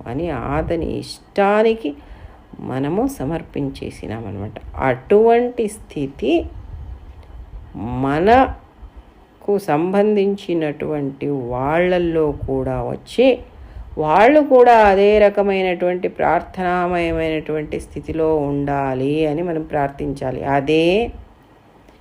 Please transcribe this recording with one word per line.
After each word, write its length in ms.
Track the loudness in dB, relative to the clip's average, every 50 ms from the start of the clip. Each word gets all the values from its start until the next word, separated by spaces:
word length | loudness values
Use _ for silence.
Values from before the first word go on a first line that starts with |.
| -10
అని 240 | -10 -8 -6 -6 -6
అతని 680 | -6 -6 -6 -4 -4 -4 -2 -4 -4 -4 -4 -6 -6 -8
ఇష్టానికి 960 | -10 -12 -16 -18 _ _ 0 2 2 4 4 4 4 2 2 -2 -4 -8 -8 -10 -14 -20 -20 -18 -18 -20 -20 -20 -20 -20 -18 -14
మనము 460 | -10 -8 -6 -4 -4 -2 -2 -2 -2
సమర్పించేసినామన్నమాట. 1700 | -2 -4 -6 -6 -6 -6 -6 -8 -8 -8 -6 -6 -6 -8 -10 -12 -14 -14 -12 -12 -10 -10 -10 -10 -10 -10 -10 -10 -10 -12 -14 -16 -12 -8
అటువంటి 920 | -4 -2 -2 -2 -2 0 2 4 4 6 6 4 4 2 0 -2 -4 -6 -6
స్థితి 760 | -6 -10 -16 -12 -8 -8 -8 -8 -6 -4 -2 0 0 0 -2 -4 -12 -16 -16 -16 -16 -16 -14 -14 -16 -18 -18 -20 -20 -20 -20 -20 -20 -20 -18 -18 -18 -18 -18 -16 -12
మనకు 1800 | -10 -8 -6 -4 -2 -2 0 0 2 4 4 6 6 4 2 -2 -10 -16 -20 _ -20 -20 -20 -20 -20 -20 -20 _ _ -20 _ _ -8 -4 -2 -2 0
సంబంధించినటువంటి 1700 | 0 0 0 0 0 0 2 2 2 4 2 2 2 0 0 -2 -4 -4 -2 -2 -2 -4 -4 -6 -6 -6 -4 -4 -4 -6 -6 -6 -6 -4
వాళ్ళల్లో 1080 | -4 -4 -4 -6 -4 -4 -2 0 0 2 2 2 2 0 0 0 0 0 0 0 -2 -4 -6
కూడా 360 | -4 -4 -2 -2 -2 -4 -4
వచ్చి, 560 | -4 -6 -8 -10 -12 -6 0 2 4 4 4 2 -2 -14 -20 -20 -20 -18 -16 -16 -16 -10 -6 -4
వాళ్ళు 420 | 0 4 6 6 6 8 6 6
కూడా 360 | 6 6 6 8 8 8 8
అదే 420 | 8 8 6 6 4 4 4 6 6
రకమైనటువంటి 880 | 4 4 4 2 0 0 0 0 0 0 0 0 0 -2 -2 -2 -4 -6
ప్రార్థనామయమైనటువంటి 1700 | -4 -2 0 2 2 0 -2 -4 -8 -4 -2 -2 0 0 0 0 0 -2 -2 -2 -2 -2 -2 -2 -4 -4 -4 -4 -6 -6 -6 -6 -8 -10
స్థితిలో 560 | -10 -10 -14 -12 -10 -6 -4 -2 0 2 2
ఉండాలి 880 | 0 0 -2 -2 -2 -2 -2 -2 -2 -2 -2 -2 -2 -2 -2 0 0 0
అని 160 | 0 -2 -2
మనం 200 | -4 -4 -4 -6
ప్రార్థించాలి. 840 | -6 -4 -2 -2 -2 -2 -4 -6 -8 -8 -6 -6 -6 -6 -6 -6 -4
అదే 640 | -2 0 0 0 0 2 2 2 2 2 0 -2 -4 -8 -14 -20 -20 -20 _ _ _ _ _ _ _ _ _ _ _ -20 _